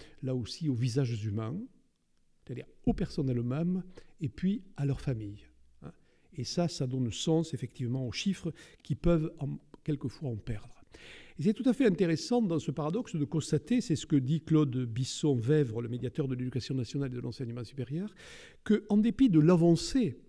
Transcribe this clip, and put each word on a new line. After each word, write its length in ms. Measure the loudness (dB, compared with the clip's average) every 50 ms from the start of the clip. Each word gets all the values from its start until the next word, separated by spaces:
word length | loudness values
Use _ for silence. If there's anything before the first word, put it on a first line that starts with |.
| -20 -20 -16 -10
là 140 | -6 -4 -4
aussi 320 | -4 -4 -6 -8 -6 -4 -2
aux 60 | -2
visages 500 | 0 0 0 0 0 0 0 -2 -4 -4
humains, 340 | -4 -4 -4 -4 -4 -6 -8 -10 -12 _ _ _ _ _ _ _ _ _ _ _ _ _ _ _
c'est-à-dire 240 | -14 -12 -12 -12 -16 -12 -4 0
aux 80 | 0 0
personnes 360 | 0 0 -4 -2 -2 0 0
elles-mêmes 540 | 0 0 0 -2 -2 -2 0 -2 -2 -4 -6 -8 -14 -20 -20 -20 -10 -6
et 80 | -6 -6
puis 320 | -4 -2 -2 -2 -2 -2 -6 -10 -8 -4
à 80 | -2
leurs 160 | -2 -2 -2
familles, 460 | -2 -4 -4 -4 -4 -8 -10 -14 -18 -20 _ _ -20 _ _ -20
hein. 100 | -18 -18 -18 _ _ _ _ _ _ _ -10
Et 80 | -8 -8
ça, 240 | -4 0 0 0 0
ça 180 | 0 -4 -4
donne 260 | -2 -2 -2 -2 -2
sens 440 | -4 -4 0 2 2 2 2 0 -4
effectivement 520 | -8 -8 -8 -8 -6 -4 -4 -2 -2 -4 -4
aux 40 |
chiffres 420 | -6 -4 -2 -2 -2 -2 -4 -8 -8 -10 -14 -20 -20 -12 -6
qui 100 | -6 -4
peuvent 400 | 0 4 4 4 4 2 -2 -6 -6
en, 180 | -8 -8 -8 -8 _ _ -20 -12 -6
quelquefois 460 | -4 -4 -4 -4 -6 -8 -6 -8 -6
en 60 | -6
perdre. 360 | -6 -6 -8 -8 -8 -10 -14 -20 -20 -20 -20 -20 -20 -20 -20 -20 -20 -20 -16 -8 -2
Et 40 | 0
c'est 100 | 0 0
tout 140 | 2 2 2
à 60 | 4
fait 120 | 4 4
intéressant 560 | 4 4 4 2 2 2 0 0 0 2 2
dans 180 | 2 2 0 -2
ce 120 | -2 -2
paradoxe 440 | -4 -4 -2 -2 -2 -4 -6 -4 -4
de 100 | -4 -2
constater, 560 | -2 -2 -2 -2 0 0 -2 0 0 0 0
c'est 140 | 2 0 -2 -2
ce 80 | 0
que 100 | 2 2
dit 260 | 2 2 2 0 0
Claude 440 | 0 2 4 4 4 2 0 -2 -4
Bisson-Vèvre, 960 | -4 -4 -4 -4 -4 -4 -2 0 2 2 2 2 2 4 4 4 2 0 -4
le 80 | -4 -4
médiateur 380 | -4 -4 -6 -6 -4 -2 -2 -2
de 80 | -2
l'éducation 400 | -4 -4 -4 -4 -4 -4 -4 -4
nationale 360 | -4 -4 -4 -4 -4 -4 -4
et 40 | -6
de 40 | -6
l'enseignement 440 | -8 -8 -8 -8 -8 -8 -8 -8 -10
supérieur, 500 | -10 -8 -10 -8 -6 -6 -6 -6 -8 -10 -16 -20 -20 -20 -20 -20 -20 -20 -6 2
que, 220 | 2 2 2 4 2
en 80 | 2 4
dépit 320 | 4 4 4 4 6 6
de 100 | 8 8
l'avancée, 800 | 8 8 8 8 8 6 6 6 4 0 0 2 2 0 -2 -6 -14